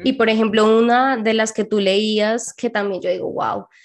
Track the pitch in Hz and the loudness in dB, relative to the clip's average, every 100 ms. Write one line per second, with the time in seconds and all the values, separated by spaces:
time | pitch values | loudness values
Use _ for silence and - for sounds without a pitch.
0 | 262 240 226 220 226 214 220 220 233 240 | -4 0 2 2 2 2 4 4 4 4
1 | 269 254 220 220 220 220 208 214 196 196 | 2 0 0 0 -2 -2 -2 0 2 0
2 | 214 214 208 233 226 - 240 220 202 185 | 0 0 0 -2 -6 -8 -4 -4 -4 -4
3 | 180 185 - - 110 202 196 _ | -4 -4 -4 -4 -4 -4 -8 _